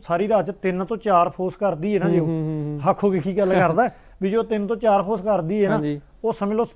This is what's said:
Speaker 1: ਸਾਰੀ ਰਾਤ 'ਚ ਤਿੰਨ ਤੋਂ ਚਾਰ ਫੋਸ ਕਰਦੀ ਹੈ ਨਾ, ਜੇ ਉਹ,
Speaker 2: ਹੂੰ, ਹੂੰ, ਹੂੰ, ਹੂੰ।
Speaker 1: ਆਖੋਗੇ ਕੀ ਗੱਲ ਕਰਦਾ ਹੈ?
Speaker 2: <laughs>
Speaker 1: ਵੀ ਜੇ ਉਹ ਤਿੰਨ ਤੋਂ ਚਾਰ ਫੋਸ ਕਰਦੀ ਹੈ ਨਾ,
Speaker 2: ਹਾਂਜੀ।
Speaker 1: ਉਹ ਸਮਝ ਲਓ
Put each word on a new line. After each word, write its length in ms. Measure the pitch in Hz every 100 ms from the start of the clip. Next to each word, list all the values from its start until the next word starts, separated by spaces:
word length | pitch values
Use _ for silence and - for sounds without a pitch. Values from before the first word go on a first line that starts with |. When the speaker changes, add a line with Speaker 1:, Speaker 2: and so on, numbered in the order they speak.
| -
Speaker 1:
ਸਾਰੀ 200 | 170 202
ਰਾਤ 240 | 214 165
'ਚ 20 | 190
ਤਿੰਨ 240 | 185 180 190
ਤੋਂ 120 | 220
ਚਾਰ 320 | 208 180 175
ਫੋਸ 260 | - 185 180
ਕਰਦੀ 380 | 202 160 190 202
ਹੈ 40 |
ਨਾ, 100 | 170
ਜੇ 100 | 170
ਉਹ, 80 | 160
Speaker 2:
ਹੂੰ, 80 | 160
ਹੂੰ, 80 |
ਹੂੰ, 360 | 156 156 147 147
ਹੂੰ। 60 | 151
Speaker 1:
ਆਖੋਗੇ 300 | 190 202 190
ਕੀ 180 | 165 185
ਗੱਲ 160 | 190
ਕਰਦਾ 300 | 185 175 165
ਹੈ? 120 | 247 - -
Speaker 2:
<laughs> 140 | -
Speaker 1:
ਵੀ 80 | 190
ਜੇ 60 | 226
ਉਹ 80 |
ਤਿੰਨ 240 | 226 214 202
ਤੋਂ 80 | 226
ਚਾਰ 280 | 226 202
ਫੋਸ 180 | 185 220
ਕਰਦੀ 420 | 196 190 160 214
ਹੈ 60 | 196
ਨਾ, 60 | 160
Speaker 2:
ਹਾਂਜੀ। 260 | 147 147 - -
Speaker 1:
ਉਹ 100 | 220
ਸਮਝ 200 | 226 202
ਲਓ 120 | 220 220